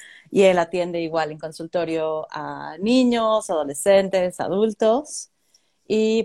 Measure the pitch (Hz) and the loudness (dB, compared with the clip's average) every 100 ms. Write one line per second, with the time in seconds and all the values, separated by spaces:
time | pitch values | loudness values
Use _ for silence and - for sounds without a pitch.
0 | - - _ 226 190 180 170 180 175 170 | -20 -20 _ 4 4 4 0 -2 -2 -4
1 | 160 160 151 156 160 156 165 175 165 160 | -4 -4 -4 -6 -12 -12 -8 -4 -2 -2
2 | 156 156 156 156 147 143 147 160 214 254 | -4 -6 -8 -10 -10 -12 -12 -4 2 4
3 | 247 233 220 220 202 160 139 139 202 196 | 4 2 0 0 0 -4 -4 0 4 4
4 | 190 190 180 - - 190 220 208 220 254 | 4 0 -2 -4 -4 0 0 2 2 2
5 | 294 - - _ _ _ _ _ - 214 | -2 -12 -16 _ _ _ _ _ -4 0
6 | 220 220 | 2 0